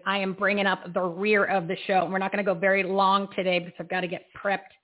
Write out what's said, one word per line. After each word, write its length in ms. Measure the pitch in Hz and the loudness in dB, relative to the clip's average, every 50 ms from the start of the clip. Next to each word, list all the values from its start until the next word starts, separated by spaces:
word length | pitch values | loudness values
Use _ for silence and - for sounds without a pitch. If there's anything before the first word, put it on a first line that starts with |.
| - | -4
I 140 | 196 196 202 | -2 -2 0
am 140 | 190 190 180 | 0 -2 -2
bringing 340 | 190 202 190 208 202 196 190 | 0 0 0 2 2 2 0
up 260 | 185 185 - 180 170 | 0 -2 -4 -4 -4
the 80 | 196 | -2
rear 440 | 185 180 165 180 202 214 214 202 - | -2 -2 -2 -2 0 2 4 4 4
of 220 | - 196 190 170 165 | 2 0 0 0 -2
the 100 | 185 - - - | -6 -4 -2 0
show. 200 | 196 185 175 160 | 2 2 2 0
We're 100 | 190 190 | 0 -2
not 120 | 190 196 | -2 -2
gonna 120 | 202 202 196 | -2 -2 0
go 100 | 202 185 | 0 0
very 300 | 170 196 190 196 196 185 | 2 2 2 4 2 2
long 460 | 175 190 196 196 190 196 196 196 196 - | 2 2 2 4 4 4 2 2 -2 -4
today 220 | 202 180 185 180 175 | -2 0 0 0 0
because 140 | 170 175 - - | -2 -4 -10 -12
I've 100 | 170 170 | -8 -6
gotta 180 | 185 185 180 170 | -4 -4 -4 -4
get 180 | 180 - - _ - - | -6 -8 -12 _ -12 -6
prepped. 300 | - 202 190 - - - _ _ | -4 -2 -2 -4 -4 -10 _ _